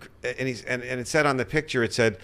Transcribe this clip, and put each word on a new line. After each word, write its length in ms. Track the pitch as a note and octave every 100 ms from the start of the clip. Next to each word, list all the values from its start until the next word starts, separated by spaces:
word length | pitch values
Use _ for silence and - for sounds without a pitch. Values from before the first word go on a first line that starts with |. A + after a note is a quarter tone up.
| - -
and 240 | B2 B2 C3
he's, 160 | A#2+
and, 180 | - B2
and 180 | B2 B2+
it 60 | A#2
said 180 | D#3+
on 120 | D3 C3
the 80 |
picture, 400 | A#2 D#3 D3 C3
it 80 | A2+
said, 240 | - A2+ F#2+